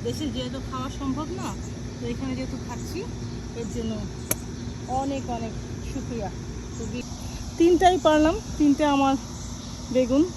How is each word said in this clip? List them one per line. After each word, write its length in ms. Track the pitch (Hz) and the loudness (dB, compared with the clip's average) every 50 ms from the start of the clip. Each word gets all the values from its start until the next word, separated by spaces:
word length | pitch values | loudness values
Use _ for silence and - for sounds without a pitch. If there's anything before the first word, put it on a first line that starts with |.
| - | -2
দেশে 240 | - - - 311 285 | -4 -4 -2 -2 -4
যেহেতু 300 | 220 247 254 247 240 269 247 - | -2 -2 -4 -4 -4 -6 -6 -6
খাওয়া 180 | 262 254 254 269 262 - | -6 -6 -6 -6 -6 -4
সম্ভব 260 | 277 269 262 262 311 - | -4 -2 -2 -2 -4 -4
না, 260 | 359 381 370 - - - - - - - - - - - | -4 -6 -6 -6 -6 -6 -8 -8 -8 -8 -8 -8 -8 -6
তো 80 | 247 233 | -4 -4
এখানে 280 | 240 233 269 262 254 | -4 -4 -4 -4 -4
যেহেতু 220 | 247 262 247 247 240 233 - | -4 -4 -4 -6 -6 -6 -6
খাচ্ছি, 340 | 240 240 - - - 339 427 - - - - - - - - - - | -6 -6 -6 -6 -6 -6 -6 -6 -6 -6 -6 -6 -6 -6 -8 -8 -6
এর 100 | 233 233 202 - | -6 -6 -4 -4
জন্য 200 | 247 226 226 220 208 208 185 - - - - - - - - - - - - - - - - | -4 -2 -2 -4 -4 -4 -6 -6 -8 -2 -2 -2 -2 -2 -8 -8 -8 -8 -8 -8 -8 -6 -4
অনেক 420 | 247 262 269 277 277 269 254 254 | -2 -2 0 0 -2 -4 -4 -4
অনেক 220 | 240 233 226 226 - - - - - - - - - | -4 -4 -4 -4 -6 -6 -6 -6 -8 -8 -8 -6 -6
শুকরিয়া। 360 | 269 233 - 247 226 202 185 185 - - - - - - - - - | -6 -6 -4 -4 -4 -4 -4 -6 -8 -8 -8 -8 -8 -8 -8 -8 -8
তো 60 | 226 | -6
বি-, 180 | 208 220 247 247 - - - - - - - - - - - | -6 -6 -6 -6 -8 -8 -8 -8 -8 -8 -8 -8 -8 2 6
তিনটাই 400 | 339 339 359 311 381 359 370 359 | 8 8 8 10 8 8 8 8
পারলাম, 420 | - 320 302 302 302 311 359 440 - - - - | 6 6 8 8 8 6 4 2 -4 -6 0 4
তিনটা 340 | 302 294 285 - 302 294 | 6 6 6 6 4 4
আমার 240 | 285 277 277 269 269 262 - - - - - - - - - - - - - - | 6 6 6 4 4 2 -2 -6 -10 -8 -8 -8 -10 -10 -10 -10 -10 -10 -8 0
বেগুন 340 | - 254 262 226 262 285 330 359 - | 2 2 4 6 6 4 4 4 2